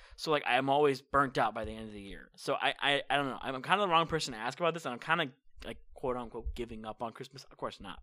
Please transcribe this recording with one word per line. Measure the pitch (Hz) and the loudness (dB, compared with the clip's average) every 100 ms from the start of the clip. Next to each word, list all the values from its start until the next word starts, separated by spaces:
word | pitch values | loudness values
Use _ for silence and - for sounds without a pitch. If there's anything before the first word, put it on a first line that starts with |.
| - - | -16 -6
So, | - | 0
like, | 147 - | 2 4
I'm | 127 135 | 4 6
always | 143 147 131 | 6 6 4
burnt | - 139 139 147 | 2 4 4 4
out | 113 | 2
by | 113 | 0
the | 110 | -6
end | 110 110 | -8 -10
of | |
the | 104 | -10
year. | 98 87 - - | -12 -14 -16 -6
So | - 135 | -2 0
I, | 139 - | 0 2
I, | 135 143 - | 2 2 2
I | 143 | 0
don't | 139 | 0
know. | - | -4
I'm, | 123 | -6
I'm | 131 | -6
kinda | 135 190 | 0 2
the | 202 | 4
wrong | 165 165 | 4 4
person | 160 147 | -2 -4
to | 110 | -4
ask | 117 - | -6 0
about | 170 | 0
this, | 165 | 0
and | 147 | -6
I'm | 120 | -6
kinda, | - 170 147 - - - | 0 0 0 -6 -20 -12
like, | - - - | -12 -12 -14
quote | - 131 123 | -6 -4 -4
unquote, | 117 117 110 | -6 -8 -6
giving | - 117 110 | -6 -8 -8
up | 110 107 | -10 -8
on | 113 | -8
Christmas. | - 127 131 - | -8 -14 -16 -18
Of | - | -10
course, | 123 - | -8 -8
not | 101 - | -12 -14